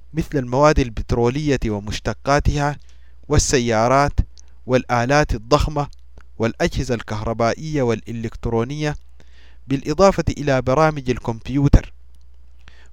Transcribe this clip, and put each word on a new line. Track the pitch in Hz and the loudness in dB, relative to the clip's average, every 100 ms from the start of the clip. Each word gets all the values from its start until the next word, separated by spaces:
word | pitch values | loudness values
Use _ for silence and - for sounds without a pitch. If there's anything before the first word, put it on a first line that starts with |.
| - | -8
مثل | 151 - 147 | -6 -4 -4
المواد | 123 123 151 151 | -2 4 6 6
البترولية | 123 107 - 120 120 135 151 127 113 | 2 -2 -2 2 2 2 0 0 0
ومشتقاتها | 101 104 92 - 110 - 143 - 147 143 143 - - - - - | -4 -4 -6 -4 -4 2 2 4 2 0 -4 -10 -18 -18 -16 0
والسيارات | 147 - 139 120 110 120 135 143 - - - - - - | 2 4 2 4 2 4 4 4 2 -2 -6 -18 -14 0
والآلات | 127 - 120 120 143 151 113 | 0 2 0 4 4 4 0
الضخمة | 110 147 - 147 143 - - - - - | 2 2 2 -2 -6 -8 -18 -18 -16 -4
والأجهزة | 113 - 175 - 127 113 | -2 0 -2 -2 -2 -4
الكهربائية | - 107 110 113 113 - 156 151 | -4 -6 -4 0 0 0 -4 0
والإلكترونية، | 120 107 - 117 113 - 120 117 120 151 151 143 - - - - - - - | 0 0 -4 -8 -8 -6 -2 -2 -2 -2 -4 -4 -10 -18 -18 -18 -18 -16 -4
بالإضافة | 135 143 151 196 185 160 | -4 0 4 6 6 0
إلى | - 143 131 | -2 0 0
برامج | 123 135 160 151 127 | 2 2 2 2 -2
الكمبيوتر. | 117 - 113 - 131 139 - - - - - - - - - - - - | -2 -4 -6 -4 2 6 6 4 -8 -18 -18 -18 -18 -18 -18 -18 -18 -12